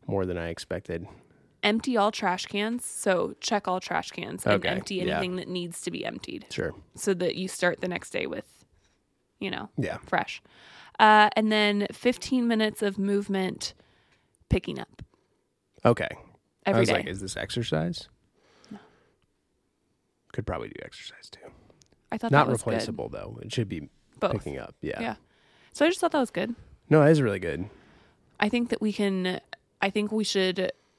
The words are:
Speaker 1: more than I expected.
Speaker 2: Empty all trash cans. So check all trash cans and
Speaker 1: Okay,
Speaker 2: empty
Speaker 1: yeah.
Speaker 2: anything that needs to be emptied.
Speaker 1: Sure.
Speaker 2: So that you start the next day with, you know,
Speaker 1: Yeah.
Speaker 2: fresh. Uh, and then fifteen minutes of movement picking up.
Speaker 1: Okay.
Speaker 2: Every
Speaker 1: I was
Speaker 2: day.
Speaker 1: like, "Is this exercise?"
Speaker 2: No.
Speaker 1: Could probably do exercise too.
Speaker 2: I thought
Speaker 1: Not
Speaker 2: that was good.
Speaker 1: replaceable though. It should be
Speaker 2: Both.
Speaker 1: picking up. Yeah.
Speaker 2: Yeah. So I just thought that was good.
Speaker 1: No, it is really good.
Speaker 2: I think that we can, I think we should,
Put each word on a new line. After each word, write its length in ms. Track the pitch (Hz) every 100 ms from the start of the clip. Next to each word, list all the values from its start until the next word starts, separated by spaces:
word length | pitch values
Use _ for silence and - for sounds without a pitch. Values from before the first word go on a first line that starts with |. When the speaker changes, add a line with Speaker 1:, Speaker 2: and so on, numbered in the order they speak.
| -
Speaker 1:
more 180 | 98 92
than 120 | 87
I 100 | 85
expected. 580 | 82 - 87 - 82 92 - - _ _ _
Speaker 2:
Empty 340 | 208 226 269 233
all 120 | 202
trash 360 | - 196 - -
cans. 400 | 202 220 240 -
So 480 | - 202 180 - -
check 280 | - 208 -
all 120 | 185
trash 300 | - - -
cans 340 | - - 185 -
and 80 |
Speaker 1:
Okay, 140 | 101 -
Speaker 2:
empty 260 | 190 - 185
Speaker 1:
yeah. 160 | 180
Speaker 2:
anything 240 | - 180 185
that 120 | -
needs 340 | 180 175 -
to 80 | -
be 140 | - -
emptied. 400 | 117 - - -
Speaker 1:
Sure. 240 | - 78 - -
Speaker 2:
So 180 | - -
that 220 | 180 180 -
you 120 | 185
start 320 | - 180 -
the 60 | 185
next 220 | 175 -
day 160 | - -
with, 380 | - - _ _ _ _ _ _ _ _ _
you 120 | 196
know, 180 | - - -
Speaker 1:
Yeah. 200 | 92 - -
Speaker 2:
fresh. 360 | 185 - - - - - - - -
Uh, 300 | 214 214 208 -
and 140 | 214
then 360 | 214 208 202 202
fifteen 540 | - 247 254 - 254 233
minutes 340 | 220 214 214
of 160 | 202 196
movement 720 | 196 202 202 190 185 - - - _ _ _ _ _ _ -
picking 280 | - - -
up. 240 | - - - _ _ _ _ _ _ - 120
Speaker 1:
Okay. 220 | 117 - - - _ _ _ 196
Speaker 2:
Every 100 | 117
Speaker 1:
I 40 |
was 80 | 113
Speaker 2:
day. 40 | -
Speaker 1:
like, 100 | -
"Is 140 | 95
this 140 | 95 -
exercise?" 720 | - 120 117 78 85 85 - _ _ _ _ _ -
Speaker 2:
No. 80 | 208 - _ _ _ _ _ _ _ _ _ _ _ _ _ _
Speaker 1:
Could 140 | - 110
probably 220 | 80 52
do 80 | -
exercise 440 | - - - - -
too. 100 | - - - - _ _ _ _
Speaker 2:
I 60 | 226
thought 120 | 233
Speaker 1:
Not 140 | 139 143
Speaker 2:
that 60 |
was 100 | 120
good. 80 | 117
Speaker 1:
replaceable 360 | 113 113 113 -
though. 300 | - 107 113
It 100 | 113
should 160 | 123 101
be 200 | 87 71 _ _ -
Speaker 2:
Both. 140 | 202
Speaker 1:
picking 260 | 104 73 67
up. 160 | - -
Yeah. 200 | 73 -
Speaker 2:
Yeah. 140 | 156 - _ _ _ _ _
So 120 | -
I 40 | 320
just 120 | 370
thought 120 | 339
that 60 | 302
was 100 | 240
good. 240 | - 233 - - - -
Speaker 1:
No, 140 | 151
it 80 | 147
is 100 | 156
really 160 | 120 95
good. 300 | 87 73 98 - - - _ _ _ -
Speaker 2:
I 80 | 208
think 220 | 240 240
that 100 | -
we 120 | 214
can, 480 | 202 202 190 180 185 - - _ _
I 100 | 202
think 200 | 208 208
we 140 | 220
should, 480 | 208 196 185 180 185 - _